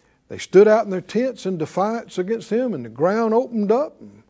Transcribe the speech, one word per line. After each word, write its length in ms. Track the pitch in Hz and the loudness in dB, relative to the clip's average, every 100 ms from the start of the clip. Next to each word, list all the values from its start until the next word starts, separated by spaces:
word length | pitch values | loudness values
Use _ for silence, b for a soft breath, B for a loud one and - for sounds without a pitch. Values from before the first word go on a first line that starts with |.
| _ _ - | _ _ -16
they 100 | - | -14
stood 280 | - 185 214 | 2 6 8
out 180 | 220 208 | 6 2
in 40 | |
their 120 | 185 | -6
tents 440 | - 214 262 220 185 | -4 -2 -2 -4 -6
in 120 | 180 | -4
defiance 600 | 151 - 208 226 202 - | -4 -2 -2 -4 -8 -6
against 320 | 185 226 156 | -4 -4 -2
him, 240 | 220 254 | -2 -2
and 100 | 160 | -4
the 60 | 117 | -8
ground 440 | 120 170 220 226 | -2 0 2 0
opened 380 | 220 262 226 202 | 0 0 -2 0
up 300 | 233 302 - | 0 0 -8
and 220 | 104 101 | -20 -20